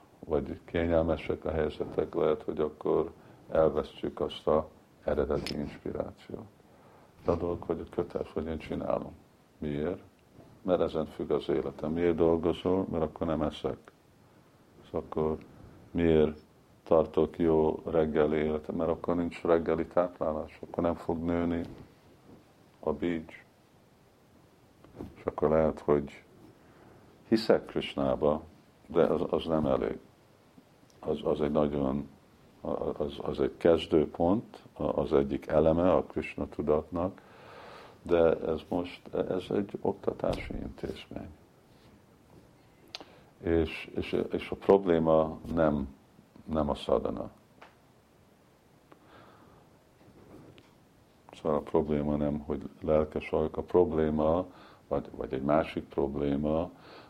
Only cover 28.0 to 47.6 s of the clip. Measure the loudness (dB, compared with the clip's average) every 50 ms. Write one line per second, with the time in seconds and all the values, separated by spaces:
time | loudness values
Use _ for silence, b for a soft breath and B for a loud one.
28 | 0 0 0 2 2 2 2 0 -4 -12 -20 -20 -20 _ _ _ _ -2 2 2
29 | 4 4 2 0 0 -2 -2 -2 -2 0 0 0 2 2 0 0 0 -4 -6 -8
30 | -12 -20 _ _ _ _ _ _ _ _ _ -20 _ _ _ _ _ _ _ -12
31 | -6 -6 -6 -2 0 -2 0 0 0 0 2 2 2 2 0 0 -2 0 -2 -2
32 | -6 -8 -14 -20 _ -20 -20 -20 -20 -20 -20 -12 -8 -6 -6 -4 -4 -6 -4 -4
33 | -6 -6 -6 -8 -6 -6 -2 0 0 0 0 2 4 6 6 6 4 4 4 4
34 | 4 4 0 0 2 2 2 2 0 -6 -16 -20 -20 -20 -8 -4 -4 -2 0 0
35 | 0 4 4 4 4 2 -2 -6 -4 2 2 4 6 6 4 4 4 4 4 2
36 | 2 0 -6 -6 -6 -6 -6 -6 -8 -6 -6 -6 0 2 2 0 0 -2 -4 -2
37 | -2 -4 -4 -8 B B B B B B B B B B B B B B B B
38 | -2 2 6 6 6 6 4 2 0 -2 -2 -4 -4 -4 -2 -2 -2 -4 -10 -14
39 | -16 -8 -4 -4 -2 -2 -2 -4 -2 -2 -2 -2 -2 -2 -6 -4 -4 -4 -4 -2
40 | -4 -6 -4 -2 -2 -2 -2 -2 -4 -8 -8 -8 -8 -10 -10 -10 -8 -8 -8 -10
41 | -12 -14 -14 -12 -12 -14 -16 -20 -20 _ _ _ _ b b b b b b b
42 | b -20 -20 -20 _ _ -20 -20 -20 -20 -20 -20 -20 -20 _ _ -20 B B B
43 | B B B B B B B -6 -2 2 2 2 2 0 -2 -10 -12 -8 -8 -6
44 | -6 -2 -2 -2 -2 -2 -4 -6 -6 -6 -8 -4 6 6 6 8 8 4 2 4
45 | 6 6 6 6 4 2 -2 -10 -10 -4 0 2 2 2 2 0 -4 -6 -10 -18
46 | -20 _ _ -20 -20 _ _ -20 -10 -4 -2 -2 0 0 -2 -4 0 0 0 0
47 | 0 -2 -6 -6 -8 -12 -14 -20 _ _ _ -20